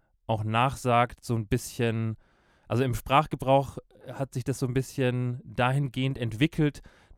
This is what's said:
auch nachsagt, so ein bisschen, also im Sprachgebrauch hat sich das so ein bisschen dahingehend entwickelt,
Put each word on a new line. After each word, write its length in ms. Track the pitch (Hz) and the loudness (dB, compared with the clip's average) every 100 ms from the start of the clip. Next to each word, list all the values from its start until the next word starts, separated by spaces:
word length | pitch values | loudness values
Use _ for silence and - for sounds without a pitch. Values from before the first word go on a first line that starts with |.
| _ _ - | _ _ -4
auch 180 | 110 | -4
nachsagt, 800 | 107 113 131 123 127 120 120 - | 0 2 2 0 2 2 2 -2
so 100 | - | -4
ein 120 | 117 104 | -2 0
bisschen, 720 | 123 - - 117 113 113 110 _ _ _ _ - | -2 -2 -2 0 0 -2 -6 _ _ _ _ -2
also 160 | 113 | 0
im 100 | 131 | 2
Sprachgebrauch 840 | 110 - 135 151 147 127 135 131 - - - - | 0 2 2 2 -2 2 2 2 -6 -16 -18 -14
hat 220 | - 135 | -8 -6
sich 100 | 131 | -4
das 140 | 143 127 | -4 -2
so 80 | 127 | -2
ein 80 | |
bisschen 680 | 123 127 - 127 123 123 127 | -2 -4 -2 0 0 -2 -4
dahingehend 760 | - 107 123 135 139 127 131 135 | -6 0 2 2 0 -2 -2 -2
entwickelt, 640 | 120 107 151 - 147 - - - _ | -4 0 0 2 0 -2 -12 -20 _